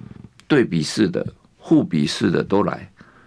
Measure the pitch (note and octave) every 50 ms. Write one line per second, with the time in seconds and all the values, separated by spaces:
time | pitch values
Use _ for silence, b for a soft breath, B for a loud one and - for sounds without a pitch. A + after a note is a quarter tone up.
0 | B B B B B - _ - - - D#3 C3+ A2+ - F2+ E2 D2+ - - -
1 | A2 F2 F2 - - - - _ _ _ _ _ - - E3 D3+ A#2+ - - D#2
2 | D2 D#2 - - A2 G2 E2 C#2+ B1+ - F#2+ G2+ F#2+ D#2+ C2+ B1 - - b b
3 | b b b b b